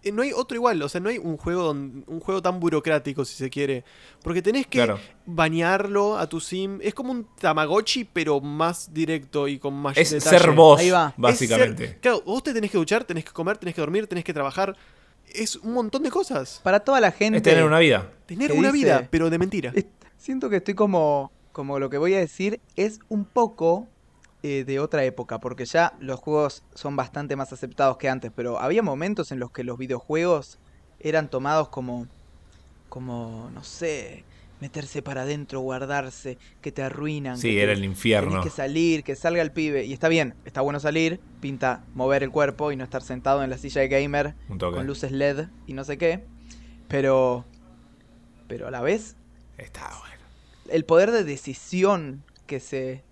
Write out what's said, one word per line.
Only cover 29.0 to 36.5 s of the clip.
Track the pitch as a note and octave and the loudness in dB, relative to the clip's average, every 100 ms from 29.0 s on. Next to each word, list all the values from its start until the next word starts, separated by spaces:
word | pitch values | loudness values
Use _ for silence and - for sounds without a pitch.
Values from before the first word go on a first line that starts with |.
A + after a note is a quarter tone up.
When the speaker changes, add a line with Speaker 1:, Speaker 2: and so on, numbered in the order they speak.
| F3 G#3 D#3+ | -4 -4 -6
Speaker 3:
en | C3+ | -6
los | B2 | -8
que | - | -8
los | B2 B2+ | -10 -8
videojuegos | C3 B2 - D3+ F3 D#3+ - - _ - _ _ | -6 -6 -2 0 2 0 -2 -20 _ -20 _ _
eran | D#3 D#3 D3 | -2 -2 -2
tomados | C3 C3+ D#3 D3+ | -4 0 0 0
como, | - B2 B2 A#2+ - - - - - - - _ | -6 -8 -8 -10 -18 -20 -20 -20 -20 -20 -20 _
como, | B2+ B2+ A#2+ A2+ A2+ A#2 | -14 -10 -10 -10 -12 -14
no | A#2+ | -16
sé, | C#3+ - E3+ D3+ G#2+ D3+ - - - - | -18 -8 -6 -6 -10 -18 -20 -20 -20 -16
meterse | C#3 D#3 C#3+ D3 | -12 -12 -10 -10
para | C#3 C3+ | -8 -6
adentro, | C3 D3 C#3+ C3+ | -6 -6 -8 -8
guardarse, | C3 B2+ C3+ C#3+ C3 - C#3 B2 - | -6 -6 -4 -6 -6 -12 -14 -14 -18